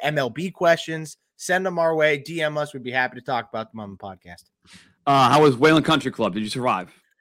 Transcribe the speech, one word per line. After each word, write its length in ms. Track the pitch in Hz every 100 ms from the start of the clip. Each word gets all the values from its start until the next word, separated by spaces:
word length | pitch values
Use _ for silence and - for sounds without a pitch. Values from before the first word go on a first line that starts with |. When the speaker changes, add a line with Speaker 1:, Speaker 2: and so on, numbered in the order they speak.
Speaker 1:
M 140 | 143 151
L 120 | 127
B 200 | 110 185
questions? 680 | - 175 165 - 160 156 - _ _
Send 280 | - 185
them 140 | 190 175
our 160 | 165 160
way, 220 | 151 147
D 240 | 135 165
M 160 | 151 151
us. 160 | 147
We'd 80 | 139
be 80 | 123
happy 240 | 127 127 123
to 80 |
talk 240 | - 123 113
about 240 | 113 110
them 80 | 110
on 100 | 101
the 60 | 95
podcast. 480 | 101 95 87 85 _ _ _ - _ _ -
Speaker 2:
Uh, 240 | 139 123
how 120 | 143
was 140 | 151 120
Wayland 300 | 151 160 147
Country 260 | 156 131
Club? 220 | 110 107
Did 80 | 95
you 80 | 107
survive? 420 | 123 123 98 92 _ _ _